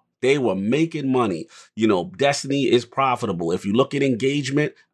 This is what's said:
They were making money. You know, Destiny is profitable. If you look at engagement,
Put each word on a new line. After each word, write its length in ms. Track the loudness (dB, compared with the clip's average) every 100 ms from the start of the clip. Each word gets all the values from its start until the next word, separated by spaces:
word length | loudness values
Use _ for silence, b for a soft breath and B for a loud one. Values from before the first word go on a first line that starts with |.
| _ _
They 160 | 0 2
were 160 | 2 0
making 560 | 0 0 0 -2 -2
money. 340 | 0 0 -2 -8 B B 0
You 100 | 2
know, 260 | 2 -2 -2
Destiny 460 | 0 0 -2 -2 2
is 120 | 2
profitable. 680 | 2 -2 0 0 -2 -4 -2
If 120 | -2
you 100 | 0
look 200 | 0 0
at 80 | 0
engagement, 720 | 0 0 0 -2 -2 -2 -2 -6 b